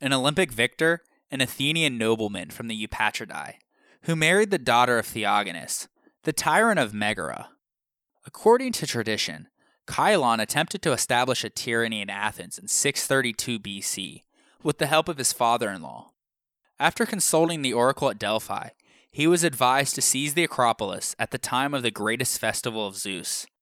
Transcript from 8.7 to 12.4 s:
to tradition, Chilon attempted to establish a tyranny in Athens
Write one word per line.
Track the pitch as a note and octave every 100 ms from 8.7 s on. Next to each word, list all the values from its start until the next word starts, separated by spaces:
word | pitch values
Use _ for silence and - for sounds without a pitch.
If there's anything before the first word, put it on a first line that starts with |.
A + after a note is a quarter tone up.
to | - D3+
tradition, | A#2+ A2 G#2 - D#2 E2 _ _ _ -
Chilon | A#2 E3 G3+ B2+ A2+
attempted | G#2+ C#3+ E3 F#3+
to | E3
establish | E3+ - B2 B2+ B2
a | A2
tyranny | - B2+ A#2 A#2 A2
in | G2+
Athens | G2 G#2+ -